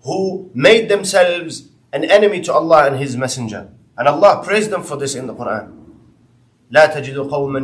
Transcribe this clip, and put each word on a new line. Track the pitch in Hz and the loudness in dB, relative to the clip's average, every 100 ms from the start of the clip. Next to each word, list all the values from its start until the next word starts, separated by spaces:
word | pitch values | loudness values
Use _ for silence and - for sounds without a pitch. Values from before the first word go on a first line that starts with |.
who | 131 190 190 185 - | -8 -6 -4 -6 -10
made | 120 175 226 170 | 0 4 4 2
themselves | 202 190 196 180 175 160 - - _ _ | -2 0 2 2 0 -8 -14 -18 _ _
an | 139 | -8
enemy | 156 202 208 185 | 2 4 4 0
to | 175 | -2
Allah | 156 165 160 139 | -2 4 4 4
and | 135 | 0
His | 139 | -6
Messenger. | 120 131 131 113 98 - _ _ - | -4 -6 -6 -8 -8 -14 _ _ 0
And | 135 | 0
Allah | 294 202 165 | 4 4 4
praised | 180 208 214 | 0 -2 -2
them | 185 | -6
for | - 139 | -8 -8
this | 135 | -8
in | 123 127 | -8 -10
the | |
Quran. | 107 110 107 101 - - - _ _ _ _ _ _ _ | -10 -8 -8 -8 -20 -20 -20 _ _ _ _ _ _ _
لا | 127 156 | 4 4
تجد | 151 131 139 | 2 -8 -8
قوما | 143 143 139 135 | -6 -4 -4 -4